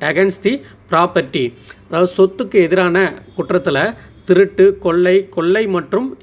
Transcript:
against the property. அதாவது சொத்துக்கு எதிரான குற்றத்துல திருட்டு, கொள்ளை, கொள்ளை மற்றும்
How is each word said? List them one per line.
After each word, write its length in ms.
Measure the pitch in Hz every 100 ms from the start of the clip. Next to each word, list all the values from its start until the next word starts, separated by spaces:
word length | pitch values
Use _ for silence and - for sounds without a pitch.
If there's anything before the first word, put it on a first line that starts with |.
| 147
against 320 | 160 196 185 196
the 80 | 277 - - -
property. 540 | 165 175 180 135 156 123 - - - -
அதாவது 220 | 165 180 180
சொத்துக்கு 420 | 190 190 233 208 165
எதிரான 300 | 185 180 175 180 165 - -
குற்றத்துல 420 | 165 175 - 135 185 233 - - -
திருட்டு, 380 | 180 196 - 190 196
கொள்ளை, 320 | 180 170 180 190 190 -
கொள்ளை 280 | 165 202 220 180
மற்றும் 320 | 143 185 262 -